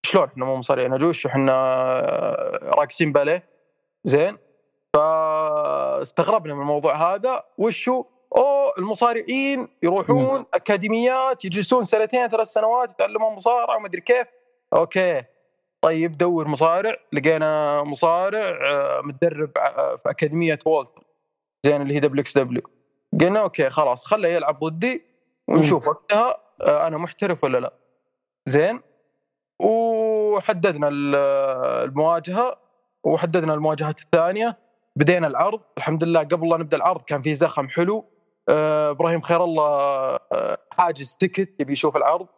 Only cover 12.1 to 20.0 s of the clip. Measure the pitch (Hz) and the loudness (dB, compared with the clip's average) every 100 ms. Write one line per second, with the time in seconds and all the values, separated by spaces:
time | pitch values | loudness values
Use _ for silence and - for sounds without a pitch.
12.1 | 247 240 220 214 226 220 240 247 _ 196 | 0 0 0 0 0 2 0 -2 _ -2
13.1 | 214 220 208 208 247 233 233 208 180 - | 0 -4 0 0 0 0 -4 -4 -10 0
14.1 | 247 240 _ _ _ _ - 165 190 185 | 2 0 _ _ _ _ 0 2 0 0
15.1 | 151 120 _ _ _ _ _ 160 160 170 | 0 -6 _ _ _ _ _ 0 2 -2
16.1 | 151 175 170 151 143 160 170 208 - _ | 0 0 0 -2 2 2 2 -2 -6 _
17.1 | 147 143 160 156 156 147 147 147 143 165 | -2 0 2 0 0 0 -2 -4 0 2
18.1 | 170 190 214 202 170 135 143 139 131 139 | 2 0 -2 -4 -2 -2 0 0 -4 -6
19.1 | 135 170 151 151 - 139 135 139 - | -2 -2 0 -4 -2 -2 0 -4 -2